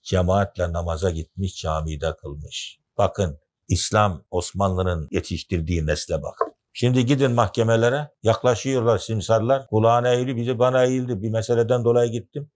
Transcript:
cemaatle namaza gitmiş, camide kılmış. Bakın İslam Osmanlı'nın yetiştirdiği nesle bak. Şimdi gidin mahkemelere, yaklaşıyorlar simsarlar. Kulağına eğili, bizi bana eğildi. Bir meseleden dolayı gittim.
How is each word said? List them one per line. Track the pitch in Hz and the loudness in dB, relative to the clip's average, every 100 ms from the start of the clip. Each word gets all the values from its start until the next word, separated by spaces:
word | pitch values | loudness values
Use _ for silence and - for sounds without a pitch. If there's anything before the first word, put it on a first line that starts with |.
cemaatle | - 95 90 98 95 - 87 | 0 0 2 2 0 -4 -4
namaza | 85 85 80 92 | -4 -4 -2 -2
gitmiş, | 82 80 - 95 - | -4 -10 -6 -8 -6
camide | 80 78 80 76 80 76 | -6 -4 -6 -4 -6 -6
kılmış. | 73 73 76 - - - _ - | -12 -14 -14 -14 -14 -18 _ -2
Bakın | 101 - 90 73 _ _ _ | -2 0 -4 -4 _ _ _
İslam | 95 - 110 104 82 _ | -2 2 2 2 0 _
Osmanlı'nın | 90 - 95 98 92 92 85 73 | -4 -4 -2 0 0 -2 -2 -2
yetiştirdiği | 87 - 82 - 90 80 85 78 | -4 -4 -8 -4 -4 -2 -2 0
nesle | 78 - 80 | -2 -4 -6
bak. | 73 - - _ _ | -6 -6 -6 _ _
Şimdi | - 120 127 120 | -2 2 2 2
gidin | 139 135 | 2 2
mahkemelere, | 120 107 - 113 113 117 139 147 _ | 2 0 0 2 4 2 0 -6 _
yaklaşıyorlar | 110 113 123 117 135 131 113 104 | 0 2 2 0 0 0 2 0
simsarlar. | - 110 92 113 117 135 - | 0 -6 0 0 2 0 0
Kulağına | 107 113 120 123 | 2 4 4 2
eğili, | 123 127 120 | 0 0 -2
bizi | 117 117 | -4 0
bana | 127 127 | 2 4
eğildi. | 127 131 127 110 | 2 2 -2 -4
Bir | 110 | -2
meseleden | 113 107 117 113 123 | -4 0 0 2 2
dolayı | 117 120 120 | 4 4 2
gittim. | 113 - 147 143 | -2 -8 -14 -12